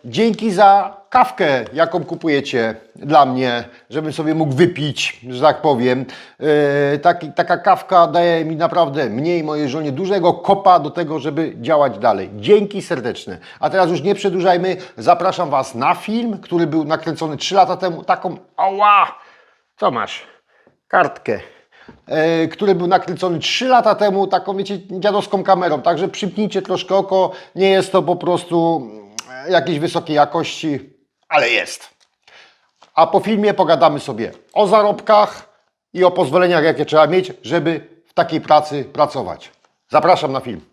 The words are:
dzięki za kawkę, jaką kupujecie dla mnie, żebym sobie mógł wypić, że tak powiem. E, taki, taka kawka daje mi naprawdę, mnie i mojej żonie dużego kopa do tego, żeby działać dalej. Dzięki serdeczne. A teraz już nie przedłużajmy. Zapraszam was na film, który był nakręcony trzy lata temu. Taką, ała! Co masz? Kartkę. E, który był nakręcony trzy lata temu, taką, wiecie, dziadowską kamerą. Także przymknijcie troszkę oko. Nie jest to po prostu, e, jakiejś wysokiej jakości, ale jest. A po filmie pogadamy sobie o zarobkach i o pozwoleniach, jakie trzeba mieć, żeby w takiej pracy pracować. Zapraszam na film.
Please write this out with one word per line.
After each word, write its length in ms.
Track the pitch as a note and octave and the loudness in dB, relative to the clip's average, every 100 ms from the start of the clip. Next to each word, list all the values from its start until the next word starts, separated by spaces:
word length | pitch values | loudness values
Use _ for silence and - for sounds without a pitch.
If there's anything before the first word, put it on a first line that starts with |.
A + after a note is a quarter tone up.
dzięki 460 | B2 A#2 A3+ G#3+ A3+ | -6 0 0 0 -2
za 480 | F3+ G3+ G3+ G3 - _ | 4 6 6 2 -10 _
kawkę, 560 | B3+ B3 - E3 C3 A2 | 2 2 0 0 0 -2
jaką 320 | C#3+ E3 F3+ | 0 0 0
kupujecie 720 | C#3+ E3 E3 C#3+ C#3 B2+ A2+ A2 _ | -6 -6 0 0 0 -2 -2 -4 _
dla 300 | - C#3+ D3+ | -14 2 4
mnie, 380 | C3+ B2+ B2+ A#2+ A#2 - _ | 4 2 -2 -4 -8 -20 _
żebym 240 | C#3+ D#3 | -8 -6
sobie 220 | D3 D#3 | -4 -2
mógł 180 | D#3+ D#3 | -2 -2
wypić, 680 | C3 C#3+ F3 D3 - - - A#2+ | 2 2 2 -8 -6 -8 -8 -12
że 120 | B2 | 2
tak 200 | D3 D3 | 2 2
powiem. 440 | D#3 B2+ B2 B2+ C3 - - _ C#3+ D3 C#3+ C#3+ C#3+ | 0 0 0 0 -4 -14 -20 _ 0 2 2 0 0
E, 60 | D3 | 2
taki, 320 | F3 F3 D#3+ | 0 0 -4
taka 260 | - E3+ E3+ | -4 -2 0
kawka 500 | G3+ F3+ - F#3 E3+ | 2 0 2 4 4
daje 380 | F3 E3+ E3 | 2 2 0
mi 100 | D#3+ | -2
naprawdę, 540 | D#3 E3 F3 E3 C#3+ B2 | -2 -2 0 0 0 -4
mnie 280 | A2 D#3+ F3 | -2 -2 -2
i 60 | |
mojej 260 | D3+ D3+ D3 | -2 -4 -4
żonie 220 | D3 D3+ | -4 -6
dużego 420 | C3+ F#3 G3 E3+ | -4 -2 2 2
kopa 460 | E3+ - G3 G3 F3+ | 0 0 2 4 4
do 100 | D3 | 2
tego, 300 | F3 D#3 D#3 | -4 -6 -6
żeby 340 | C#3 D3 D#3 A2+ | -4 -4 -6 -6
działać 400 | A#2+ D3+ C#3 G2+ | 0 2 2 2
dalej. 320 | A#2 G2+ F#2 | 0 0 -4
Dzięki 460 | G#2 A2 G#3 G3+ G3 | -8 2 4 4 -8
serdeczne. 560 | F3 D3+ A#2 G2+ - F2 - - | -6 -6 -6 -8 -12 -16 -16 -6
A 100 | D3+ | -2
teraz 200 | F#3 D#3+ | 2 2
już 120 | E3+ | 0
nie 140 | D#3+ | -2
przedłużajmy. 600 | G3+ G3+ F3+ F3+ F3+ F#3 F3 - - | -2 -2 0 2 2 0 -6 -10 -4
Zapraszam 520 | A2 F3 F#3 F3+ E3 | 2 2 0 -2 -2
was 260 | C#3+ - | -2 -2
na 200 | A#2 C#3+ | -2 -2
film, 420 | F3+ - A3+ A#3 F#3+ | -2 -4 -6 -4 -8
który 300 | - F3 D#3+ | -4 -2 0
był 160 | D#3+ | -2
nakręcony 540 | D3 D#3 E3 D3 D#3+ C#3+ | -2 -4 -4 -6 -8 -6
trzy 180 | - | -2
lata 220 | F#3+ E3+ F3+ | 2 2 0
temu. 260 | F#3 E3 | -4 -6
Taką, 340 | - F#3 F#3 D#3 _ - | -4 -4 -4 -10 _ -4
ała! 580 | F#3 G3 G#3 G3+ F3+ - - _ _ _ _ _ | -2 2 2 4 2 -4 -20 _ _ _ _ _
Co 140 | E3+ | -4
masz? 360 | A#2+ G2+ - - _ _ _ _ _ _ | -2 -6 -10 -18 _ _ _ _ _ _
Kartkę. 520 | F#3 D#3 - - G#2 - _ _ _ - - - | 0 0 -4 -6 -8 -8 _ _ _ -20 -20 -6
E, 400 | D3+ D#3+ E3 D#3+ | -2 0 0 -2
który 280 | - G3+ | -2 0
był 120 | F3+ F3 | 0 2
nakręcony 520 | F#3+ - E3 F#3 E3 | 0 0 -6 -4 -4
trzy 280 | - - B3+ | -4 -4 2
lata 280 | B3 G#3+ | 2 2
temu, 320 | G3+ G#3 G3 F#3+ | 2 0 0 -2
taką, 300 | F#3 F#3 G3 | -2 -2 -6
wiecie, 220 | G3 G3 - | -6 -8 -10
dziadowską 540 | F#3 G3+ G3 - G3 | -4 0 -2 -2 -4
kamerą. 380 | F#3 F#3 F3+ D3 | 0 2 2 0
Także 260 | E3+ D#3+ F#3 | 0 -2 -4
przymknijcie 540 | - G3 F#3+ G#3 F#3+ | -6 -8 -4 -4 -4
troszkę 340 | F#3 F3+ - | -4 -6 0
oko. 360 | F#3+ F#3+ F#3+ F3+ - - | -2 0 0 0 -4 -14
Nie 140 | E3+ F#3+ | 0 2
jest 220 | F#3+ F#3+ | 2 2
to 120 | F#3+ | 0
po 120 | D#3 | 0
prostu, 720 | F3 F3 F3 - E3+ E3 E3 A#2 G#2+ G2+ G#2+ - B2+ D3+ | -2 0 -2 0 0 0 -2 -6 -18 -20 -20 -18 -14 0
e, 40 | |
jakiejś 280 | F3+ E3+ D3+ | 0 0 -4
wysokiej 360 | D#3+ E3+ D3+ | -4 -4 -2
jakości, 840 | D3 D3 E3+ C#3+ - D#3+ C3+ - _ _ _ _ | 2 2 0 -6 -6 -6 -6 -8 _ _ _ _
ale 200 | D#3 A#2+ | 0 2
jest. 400 | A2+ F2 - - _ _ _ _ - _ _ _ _ _ | -2 -4 -12 -18 _ _ _ _ -20 _ _ _ _ _
A 120 | - D#3+ | 2 2
po 120 | F#3+ | 2
filmie 340 | G3+ G#3+ G#3 | 0 0 0
pogadamy 460 | F#3+ E3 D#3 D#3+ D3 | 0 2 4 4 2
sobie 320 | - A2+ G#2 - _ | -8 -8 -8 -10 _
o 140 | - G3+ | 0 2
zarobkach 840 | G#3+ G#3 G#3 - G#3+ G#3 - - _ _ _ _ | 4 2 -2 2 4 4 -4 -20 _ _ _ _
i 100 | - | 0
o 80 | F3+ | 2
pozwoleniach, 520 | F3+ D3+ F3 F3+ E3+ | 2 0 2 4 4
jakie 220 | D#3+ C3 | 2 0
trzeba 220 | D3 D#3 D3+ | 2 4 4
mieć, 260 | F#3 F#3 - | 2 -2 -12
żeby 380 | G#2+ E3+ D#3 D#3 - _ _ | -4 -2 0 -4 -10 _ _
w 60 | |
takiej 280 | - E3+ D#3+ | -2 -2 -4
pracy 440 | - D3+ D3+ D3 B2+ | 4 2 4 -8 -8
pracować. 580 | - D3 C#3 F2+ D#2 - _ _ _ _ | -2 -2 -2 -8 -10 -16 _ _ _ _
Zapraszam 420 | D3+ D#3+ E3+ D3+ | 2 4 2 2
na 80 | C3+ | -4
film. 220 | B2+ F2 _ | -8 -12 _